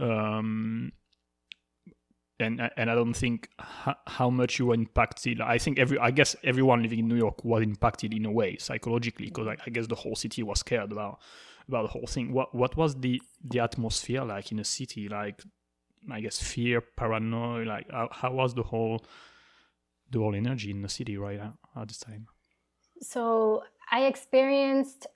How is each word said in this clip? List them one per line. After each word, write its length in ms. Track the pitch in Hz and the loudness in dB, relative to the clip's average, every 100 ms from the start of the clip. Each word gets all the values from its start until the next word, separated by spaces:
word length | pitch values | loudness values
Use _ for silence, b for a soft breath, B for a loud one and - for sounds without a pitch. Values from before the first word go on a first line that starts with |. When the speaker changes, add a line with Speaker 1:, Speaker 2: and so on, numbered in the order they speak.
Speaker 1:
um, 920 | 127 110 107 107 110 110 110 113 123 - _ _ _ _ - - _ _ - - _ _ _ - | 0 0 0 0 -2 -2 -4 -4 -6 -10 _ _ _ _ -20 -20 _ _ -20 -20 _ _ _ -4
and, 200 | 110 120 120 - | -2 -2 -4 -2
and 140 | 117 | 2
I 40 | 117 | 4
don't 180 | 117 | 2
think 340 | 113 127 117 - - | 2 0 -2 -6 -16
ho-, 340 | - - - 139 - | -16 -8 -6 -6 -6
how 220 | - 127 | 0 2
much 300 | 127 123 - | 4 2 2
you 80 | 123 | 4
were 80 | |
impacted. 680 | 117 113 - 117 - - 117 | 4 2 2 2 0 -4 -2
I 160 | 117 120 | 2 2
think 220 | - 139 | 2 4
every, 200 | 127 139 | 4 6
I 120 | 120 | 4
guess 240 | 135 139 - | 6 4 4
everyone 400 | - 127 131 120 | 0 4 6 6
living 160 | 113 113 | 4 2
in 100 | 113 | 2
New 80 | 120 | 4
York 280 | 110 - | 2 0
was 180 | 120 113 | 2 2
impacted 500 | 110 101 120 - 107 | 2 2 2 2 -2
in 140 | 110 107 | -2 0
a 40 | |
way 260 | 110 101 - | 2 0 -2
psychologically, 720 | - 110 123 117 120 - 98 | -6 -6 0 0 0 -4 -8
'cause 160 | - 110 | -6 -6
I, 100 | 113 | -6
I 60 | - | -6
guess 160 | 117 113 | -6 -4
the 80 | |
whole 220 | 117 123 110 | -6 -6 -6
city 260 | 113 - | -6 -6
was 160 | 110 98 | -4 -4
scared 320 | - 120 101 | 0 -2 -2
about, 300 | 104 101 101 B B B B B | -6 -8 -10 B B B B B
about 140 | 127 | -2
the 60 | 107 | -2
whole 180 | 123 120 | -4 -6
thing. 260 | - 120 | -4 0
What, 200 | 131 127 | 0 0
what 240 | 120 127 151 | 0 0 2
was 240 | 160 135 | 0 2
the, 220 | 127 123 - - | 0 -2 -4 -14
the 180 | 135 120 | -4 0
atmosphere 600 | 117 - 113 - - 123 | 0 0 -2 -2 -2 -4
like 260 | 127 101 98 | -4 -6 -6
in 80 | 107 | -4
the 60 | |
city? 440 | 104 - 131 - 101 | -4 -6 -8 -8 -8
Like, 340 | 104 104 101 - _ _ _ _ _ - | -6 -8 -10 -16 _ _ _ _ _ -12
I 100 | 117 | -8
guess 220 | 107 - | -6 -6
fear, 380 | - - 120 120 | -6 -2 2 2
paranoia. 840 | - - 117 110 110 113 117 117 | 0 -4 -2 0 0 -2 -2 -4
Like, 260 | 110 104 - | -4 -6 -8
how, 180 | 127 117 | -6 -6
how 220 | - 127 | -4 -4
was 220 | 131 131 | 0 0
the 100 | 123 | 0
whole, 420 | 110 113 113 113 - B B B B B B B _ _ - | -4 -2 0 -2 -6 B B B B B B B _ _ -6
the 80 | 123 | -2
whole 160 | 107 | 0
energy 380 | 101 113 131 101 | 0 0 -2 -4
in 100 | 101 | -6
the 60 | 101 | -6
city 280 | - 120 101 | -8 -8 -6
right 220 | 101 101 | -6 -8
at, 140 | 107 - _ - | -10 -14 _ -12
at 80 | 107 | -12
this 100 | 107 | -12
time? 280 | - 107 113 _ _ _ _ _ _ - | -14 -16 -16 _ _ _ _ _ _ -16
Speaker 2:
So 640 | 302 254 233 226 220 214 - _ - | -8 -2 0 2 4 2 -2 _ -2
I 160 | 240 269 | 2 2
experienced, 1000 | 262 - 262 269 277 269 269 269 - - | 0 2 4 4 4 2 2 0 -6 -14